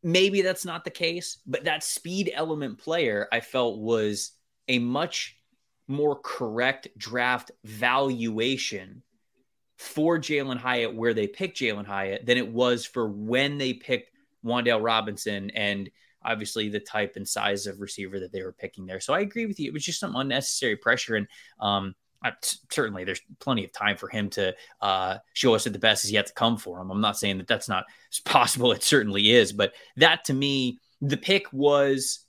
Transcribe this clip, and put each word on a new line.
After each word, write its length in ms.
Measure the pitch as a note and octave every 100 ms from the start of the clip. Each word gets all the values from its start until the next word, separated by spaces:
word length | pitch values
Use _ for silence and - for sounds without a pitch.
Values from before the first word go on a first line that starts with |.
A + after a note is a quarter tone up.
Maybe 400 | F3 F3+ G3 G3
that's 220 | F#3 F3+
not 200 | F#3 E3+
the 60 | -
case, 480 | - E3+ F3 - - -
but 180 | B2+
that 180 | D3+ D#3
speed 480 | - - E3+ F#3+ F#3
element 460 | - D#3+ D3+ C3+ -
player 480 | - E3 C3+ G#2 G#2
I 80 | A#2
felt 380 | - C3 A#2+ G#2+
was 520 | G#2+ A2+ G#2+ G2+ - _ _ _ -
a 100 | B2
much 580 | A#2+ C3 E3 - - _ _ _ _ _ -
more 260 | C#3 D3 C#3+
correct 680 | - - A#2+ A2+ B2+ C3+ - -
draft 540 | G#2+ A#2+ B2 B2 - -
valuation 1400 | G#2+ G#2+ A#2+ C3 C#3 B2 A#2 A2 A#2+ C3+ - G2+ F#2 - _ _ _ _ _ _ _ _
for 400 | - - D#3 E3+
Jalin 400 | D3 D3 C3+ B2+
Hyatt, 360 | B2 B2 A2+
where 180 | A2 A#2
they 140 | A2 G2+
picked 320 | - F#3+ -
Jalin 280 | A#2+ G#2 G2+
Hyatt, 380 | G2 G2 G2
than 120 | A#2 B2
it 140 | A2+
was 340 | A#2 B2+ A#2+ -
for 220 | B2+ A2
when 500 | G2+ G#2+ B2 C#3+ C#3+
they 140 | C3
picked 400 | B2 - B2 - _ _ _
Wan'Dale 380 | A2+ A#2+ A#2+ A2+
Robinson 680 | A2+ A2 G#2 G#2 - G2+ G2
and 400 | A2+ G#2 G2+ G2 _ _ _
obviously 440 | A#2 A2+ G#2 - G#2+
the 120 | G#2
type 360 | - G#2+ G2+ -
and 100 | G2+
size 400 | - G#2 G2+ G2
of 140 | F#2+
receiver 400 | G2 - F#2+ G2
that 100 | F2+
they 120 | G2
were 100 | F#2
picking 340 | - G2 - F#2
there. 140 | F#2+
So 120 | -
I 80 | D#3
agree 260 | G3+ A#3 A3+
with 120 | G3
you. 80 | C3+
It 60 |
was 100 | D3+
just 140 | C#3 E3
some 160 | G3
unnecessary 640 | - C#3 C3 C3+ - B2+ G#2
pressure. 400 | - A#2+ - A2
And, 100 | G2+ - - _
um, 360 | G#2 G2+ G2 - _ _
I, 100 | B2+ -
t-, 160 | - - _
certainly 340 | - A#2 G2
there's 160 | F#2 F#2+ _ -
plenty 260 | - A#2+
of 80 | F#2
time 240 | - G#2 G2
for 100 | -
him 220 | A2 G2+
to, 260 | - F#2+ F#2 - _
uh, 380 | G2+ F#2+ F#2 F#2+ _
show 200 | - C3
us 100 | A2
that 100 | A2+
the 40 | F#2
best 260 | A2+ G#2+
is 60 | G#2
yet 160 | G#2 G2+
to 60 |
come 240 | - A#2 A2+
for 240 | - F2
him. 100 | F#2
I'm 120 | F#2+
not 160 | G#2+ G#2
saying 200 | G#2 F#2+
that 80 | F#2
that's 220 | A2 -
not 160 | F#2 - - _ -
possible. 480 | - C3+ A#2 B2+ B2
It 100 | G#2+
certainly 480 | - C#3+ G#2+ G2+ G#2+
is. 220 | A#2+ G#2
But 220 | G#2 G2 - - -
that 260 | D#3+ E3
to 80 | -
me, 440 | C3+ C#3 C#3 B2+ B2 _ _
the 160 | C#3+ C#3+
pick 340 | - G3 G3
was 680 | C3+ C#3+ C#3+ C#3 C3+ C3 -